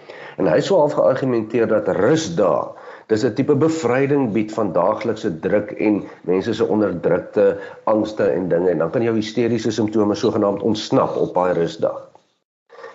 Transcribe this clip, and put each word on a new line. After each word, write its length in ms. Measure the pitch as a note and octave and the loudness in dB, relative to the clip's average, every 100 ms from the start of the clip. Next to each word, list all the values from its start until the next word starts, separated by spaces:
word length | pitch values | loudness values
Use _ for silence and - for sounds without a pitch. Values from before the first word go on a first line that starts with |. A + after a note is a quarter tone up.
| - - - - | -20 -20 -14 -4
En 100 | F3+ | 2
hy 120 | - | 2
sou 200 | F3+ F#3+ | 2 2
half 140 | D3 | 2
geargumenteer 760 | D3 C#3 C3 C3 A#2 G#2+ A#2+ G#2+ | 2 2 2 0 -2 -2 0 2
dat 200 | G#2+ - | 0 0
rustdae, 800 | F2+ G#2+ D#3+ - E2+ F#2 C2+ - - - - - | 0 2 2 0 0 2 2 -2 -10 -18 -12 -2
dis 160 | G#2+ | 0
'n 100 | A#2+ | 0
tipe 220 | G#2+ C3 C#3 | 0 2 4
bevryding 760 | D#3+ D#3+ A#2+ B2+ C#3 C#3+ B2+ | 2 0 0 0 2 2 0
bied 180 | G#2 G#2+ | 0 -2
van 220 | - G#2 | -2 -2
daaglikse 680 | F2 F#2 A2 A#2 G#2+ A2 D#2+ | 2 0 0 -4 -4 -4 -4
druk 320 | F#2 G#2 - | 0 0 -2
en 320 | - G#2+ G2+ - - | -2 0 0 -2 -10
mense 320 | F2 F#2 G#2 | -2 0 0
se 140 | G#2+ - | 0 0
onderdrukte 920 | G#2+ G2+ E2+ F2 F2 - G#2+ G2 - - - | 2 0 0 0 0 0 2 2 2 -8 -6
angste 400 | - A2 G#2+ - | 0 0 0 0
en 240 | G2+ C#2+ F2+ | 0 0 0
dinge. 220 | E2+ F2+ | 0 2
En 80 | E2 | 0
dan 120 | E2 | 0
kan 120 | B2+ | 0
jou 140 | A#2 A2 | 0 0
hysteriese 560 | G#2+ - A#2 A#2 A#2 | -2 -2 0 0 -2
simptome 440 | A2 G#2+ A2 G#2 G2+ | -2 0 2 0 2
sogenaamd 460 | A2+ - G2+ F#2+ | 0 2 0 0
ontsnap 540 | A2+ G#2 - C3 D#2 - | -2 -2 0 2 2 0
op 180 | D#2+ | 0
daai 200 | F2+ F2+ | 0 2
rustdag. 560 | E2+ E2 - - - - _ _ _ _ _ _ - - | 2 -2 -2 -4 -4 -14 _ _ _ _ _ _ -20 -18